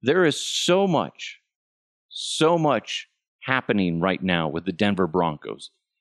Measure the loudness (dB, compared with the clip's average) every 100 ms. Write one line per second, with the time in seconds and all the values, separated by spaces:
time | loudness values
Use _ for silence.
0 | 2 4 4 2 -4 -4 2 2 4 2
1 | -2 -6 -16 -16 _ _ _ _ _ _
2 | _ -14 -10 0 2 4 2 0 -2 -10
3 | -10 _ _ _ -2 -2 0 0 2 2
4 | 0 0 0 0 0 -4 -6 -2 0 0
5 | 0 2 0 -2 -10 -12 -14 _ _ _